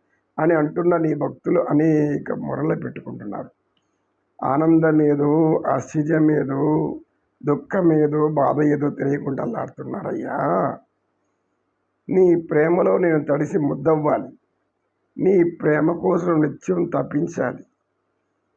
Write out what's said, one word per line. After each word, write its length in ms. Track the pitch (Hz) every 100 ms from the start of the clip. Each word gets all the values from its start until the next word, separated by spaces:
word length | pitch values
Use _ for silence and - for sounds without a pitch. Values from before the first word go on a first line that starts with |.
| _ _ _ -
అని 120 | 160
అంటున్న 440 | 165 147 165 175 170
నీ 160 | 160
భక్తులు 460 | 147 143 - - 175
అనేక 720 | - 147 160 151 147 143 -
మొరలు 440 | - 147 135 151 -
పెట్టుకుంటున్నారు. 760 | 127 - - 123 107 104 - _ _ _ _ _ _ _ _ - 135
ఆనందమేదో, 1200 | 135 160 160 160 156 151 147 147 156 160 156 -
ఆశ్చర్యమేదో, 1300 | 165 165 160 147 156 156 151 135 139 151 156 151 - - _ _ _ 131
దుఃఖమేదో, 840 | 143 - 196 175 156 151 151 151
బాధ 340 | 151 135 135
ఏదో 280 | 151 147 143
తెలియకుండా 540 | - 139 143 143 127
అల్లాడుతున్నారయ్యా. 1300 | 127 113 127 - 127 127 147 - 131 135 143 175 135 - _ _ _ _ _ _ _ _ _ _ _ _ -
నీ 320 | 185 185 165
ప్రేమలో 560 | - 151 160 175 185 190
నేను 260 | 170 160
తడిసి 340 | 147 143 151 190
ముద్దవ్వాలి. 720 | 147 - 147 156 151 - - - _ _ _ _ _ _ _ -
నీ 320 | 190 190 170
ప్రేమ 420 | 165 151 151 156
కోసం 500 | 170 185 180 180 160
నిత్యం 440 | 151 135 - 180 170
తప్పించాలి. 800 | - 139 147 170 - 127 - - _ _ _ _ _ _ _ _